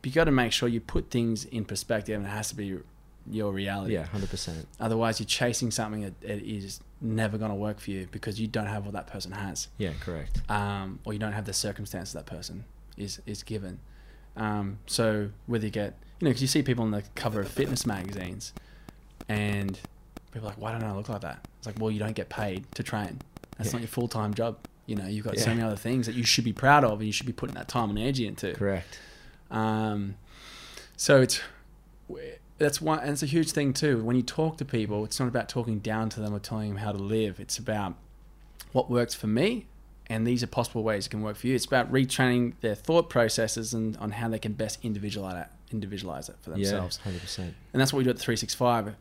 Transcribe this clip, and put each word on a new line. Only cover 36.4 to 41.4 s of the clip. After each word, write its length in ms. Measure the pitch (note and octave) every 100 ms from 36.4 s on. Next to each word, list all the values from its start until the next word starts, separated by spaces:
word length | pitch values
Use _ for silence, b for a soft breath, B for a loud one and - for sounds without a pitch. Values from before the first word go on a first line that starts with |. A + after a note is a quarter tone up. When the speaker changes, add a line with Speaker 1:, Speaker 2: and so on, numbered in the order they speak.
| - A2 G#2+
Speaker 1:
them 80 | G2+
how 140 | G#2+
to 60 | G2+
live. 420 | G2 A2 G#2+ F2+
It's 180 | G2+ -
about 380 | - G#2 G2 F2+ - - - - - - -
what 160 | C3 -
works 240 | A#2+ A#2
for 140 | - G#2+
me, 380 | A2 F#3+ A#3+ - - - - -
and 200 | A2 A2+
these 160 | B2
are 40 | A#2
possible 360 | - A2+ A#2
ways 220 | A2 G#2 F#2
it 40 |
can 120 | G#2+
work 160 | G#2+
for 100 | G2+